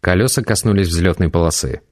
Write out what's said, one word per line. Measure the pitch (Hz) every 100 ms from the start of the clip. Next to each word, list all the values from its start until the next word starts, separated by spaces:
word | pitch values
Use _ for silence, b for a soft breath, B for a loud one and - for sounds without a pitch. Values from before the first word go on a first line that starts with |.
Колёса | - 92 127 -
коснулись | 113 107 113 98 92
взлётной | 85 90 85 85
полосы. | 85 82 - 67 - _